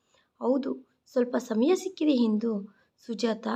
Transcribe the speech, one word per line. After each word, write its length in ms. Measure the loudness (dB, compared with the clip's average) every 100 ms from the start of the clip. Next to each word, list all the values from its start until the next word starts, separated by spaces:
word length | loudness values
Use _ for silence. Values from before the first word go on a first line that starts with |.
| _ _ _ _
ಹೌದು, 480 | 0 0 0 -8 -12 _ _
ಸ್ವಲ್ಪ 260 | -2 0 -2
ಸಮಯ 380 | -2 0 2 2
ಸಿಕ್ಕಿದೆ 360 | 0 -2 2
ಎಂದು 640 | 4 2 2 0 -4 -6 _ _ _ -10
ಸುಜಾತ, 420 | -4 -2 -2 -4